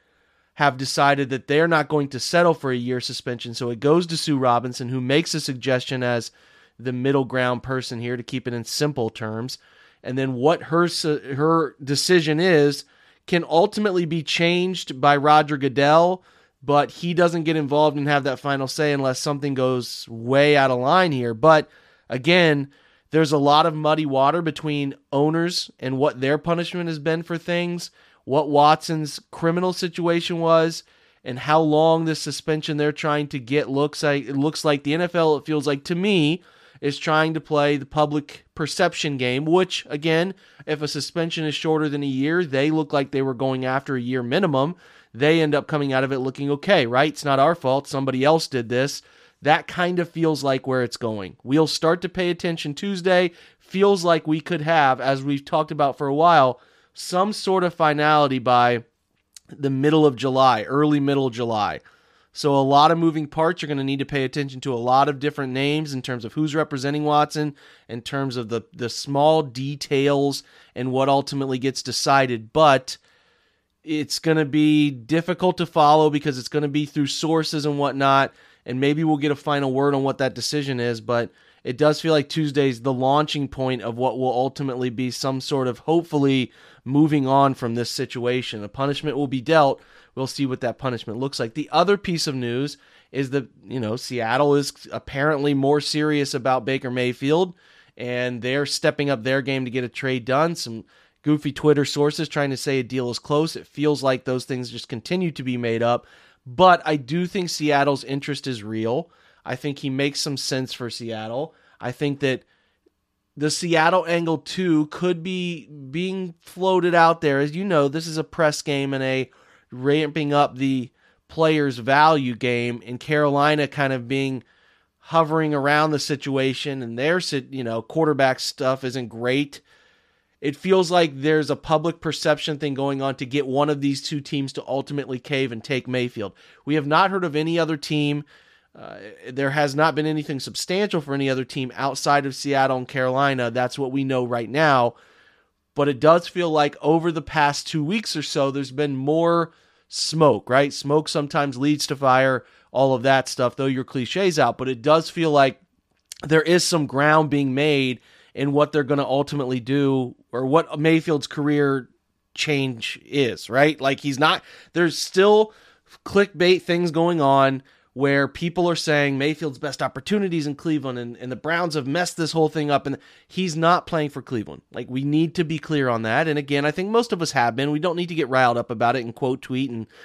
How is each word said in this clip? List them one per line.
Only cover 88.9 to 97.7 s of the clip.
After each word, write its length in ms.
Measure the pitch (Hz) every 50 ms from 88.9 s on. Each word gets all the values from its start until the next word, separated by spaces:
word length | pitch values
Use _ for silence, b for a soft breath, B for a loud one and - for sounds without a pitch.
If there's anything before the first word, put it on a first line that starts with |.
| 139 139 - 151 120
will 120 | 139 143 131
be 120 | 127 131
dealt. 400 | 113 127 160 160 147 139 - b b b b b b b b
We'll 100 | 131 135
see 180 | 123 - - 139
what 160 | 131 131 -
that 180 | - 117 110 -
punishment 420 | - 131 120 113 - - 104 120
looks 180 | 131 139 - -
like. 160 | 127 113 -
The 160 | 156 147 -
other 240 | - 160 175 190 202
piece 300 | 202 - 202 170 156 -
of 80 | 160 131
news 440 | 131 123 120 120 127 139 147 143 b b b b b b b
is 180 | - 131 139 127
that, 180 | 131 143 123 - _ _ _
you 140 | 98 117 131
know, 160 | 113 107 110
Seattle 600 | 127 - - 127 120 113 110 120 135 147 147 143
is 320 | 143 139 - - - - -
apparently 600 | - 117 - - - 139 143 156 156 139 143 147 143
more 260 | 139 135 139 147 147
serious 540 | 143 - - 151 151 151 151 147 139 135 -
about 300 | 135 117 131 131 127 113
Baker 260 | 135 135 135 135 127
Mayfield, 640 | 123 127 123 123 120 - 135 139 151 170 190 180 175 b b b